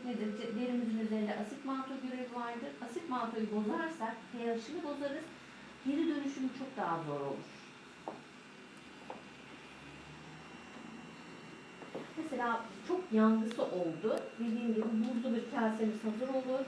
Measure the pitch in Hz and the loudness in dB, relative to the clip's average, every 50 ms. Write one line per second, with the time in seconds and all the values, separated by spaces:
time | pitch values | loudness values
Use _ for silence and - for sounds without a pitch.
0 | - 247 233 202 214 214 202 - 220 - 208 233 247 247 247 240 233 220 220 220 | -2 -2 0 0 0 0 0 -2 -2 -2 0 0 2 4 4 4 4 4 2 2
1 | 214 202 214 214 208 208 208 214 208 - 269 - - 269 269 262 262 262 262 - | 4 4 4 2 2 2 2 0 -2 -4 -4 -6 -2 -2 -2 -2 -2 -4 -4 -4
2 | 247 254 247 254 247 240 240 240 240 233 233 233 - - - - 247 233 - 349 | -4 -4 -2 -4 -4 -4 -4 -4 -2 -2 -4 -4 -6 -6 -6 -8 -8 -6 -4 -4
3 | - - 220 214 220 220 226 220 214 196 208 214 208 208 330 330 330 320 - - | -2 0 0 0 0 0 0 0 0 2 2 2 2 4 2 2 2 0 0 -2
4 | 220 226 233 226 - - 240 240 233 233 233 226 220 - 302 359 339 285 285 269 | -2 -2 -2 -4 -8 -8 -6 0 2 2 2 2 0 -4 -4 -4 -2 -2 -2 0
5 | 285 277 277 320 - - - - - - - - - - - - - 262 294 311 | 0 -2 -2 -2 -6 -8 -12 -14 -14 -16 -16 -14 -14 -14 -16 -2 0 2 4 6
6 | 330 330 294 277 269 269 - 262 262 247 - - - - - 208 185 170 165 156 | 6 6 4 4 2 0 0 0 0 0 0 -2 -6 -4 -2 0 2 2 2 0
7 | 151 147 143 143 139 139 139 - - - - - - - - - - - - - | 0 0 0 0 0 0 -2 -4 -6 -10 -12 -14 -16 -16 -16 -16 -16 -16 -16 -10
8 | - - - - - - - - - - - - - - - - - - - - | -8 -8 -8 -8 -12 -14 -16 -16 -16 -16 -16 -16 -16 -16 -16 -16 -16 -16 -16 -16
9 | - - - - - - - - - - - - - - - - - - - - | -12 -12 -12 -12 -12 -14 -16 -16 -14 -16 -16 -16 -16 -16 -16 -16 -14 -14 -14 -14
10 | - - - - - - - - - - - - - - - - - - - - | -14 -14 -14 -14 -14 -14 -14 -14 -14 -14 -14 -14 -14 -14 -14 -12 -12 -12 -12 -12
11 | - - - - - - - - - - - - - - - - - - - - | -12 -12 -14 -14 -14 -14 -14 -14 -12 -12 -14 -14 -14 -14 -14 -12 -12 -8 -8 -8
12 | - - - 311 311 - 277 233 240 240 - - - - - - - - 359 370 | -8 -6 -4 -4 -2 -2 0 2 2 4 2 2 0 -4 -10 -10 0 0 0 0
13 | - - 220 214 220 220 220 220 220 - - - - - - 180 180 165 151 - | 2 6 8 10 10 10 10 8 4 2 2 0 0 2 2 2 2 2 0 2
14 | 208 226 - - - - - - 233 233 220 240 233 233 214 214 226 226 226 220 | 2 4 4 4 0 -4 -4 -2 0 2 2 2 4 4 4 4 4 4 4 4
15 | 247 262 247 226 - 247 226 220 - - 277 240 226 220 214 - 220 214 202 - | 4 4 2 2 4 4 4 2 2 2 2 4 4 4 4 4 2 2 2 2
16 | 226 220 208 226 254 269 269 262 254 254 262 277 262 | 0 0 2 2 0 2 2 2 4 4 2 2 2